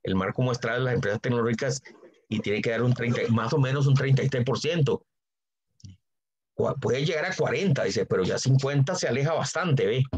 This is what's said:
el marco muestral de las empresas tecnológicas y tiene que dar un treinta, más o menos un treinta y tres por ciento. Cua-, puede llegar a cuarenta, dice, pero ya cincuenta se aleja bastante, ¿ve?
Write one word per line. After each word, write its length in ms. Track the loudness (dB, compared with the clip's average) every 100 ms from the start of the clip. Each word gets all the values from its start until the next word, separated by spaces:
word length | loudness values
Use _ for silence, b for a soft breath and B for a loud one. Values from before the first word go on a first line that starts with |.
el 120 | -2 -2
marco 260 | 0 0
muestral 380 | -2 -2 -2 -2
de 60 | -2
las 100 | 0
empresas 260 | -2 -2
tecnológicas 600 | -2 0 0 -2 -4 -6 B -20 -20 _ _
y 120 | -4
tiene 220 | -2 -2
que 100 | 0
dar 100 | 0
un 120 | 2
treinta, 280 | 2 0 0 2
más 240 | 0 2
o 60 | 0
menos 280 | 0 2 2
un 60 |
treinta 300 | 2 4 2
y 60 | 2
tres 140 | 0
por 160 | -2 -2
ciento. 460 | -2 0 0 0 _ _ _ _ _ _ _ _ -20 -20 _ _ _ _ _ -4
Cua-, 240 | -2 -2
puede 260 | 0 0 0
llegar 200 | -2 -2
a 100 | -2
cuarenta, 480 | -2 0 0 2
dice, 220 | 0 -2 0
pero 180 | 0
ya 140 | 0 0
cincuenta 560 | 2 2 2 2 0 0
se 120 | -2
aleja 260 | 0 0
bastante, 520 | 0 -2 -2 0 2 2
¿ve? 180 | 0 -2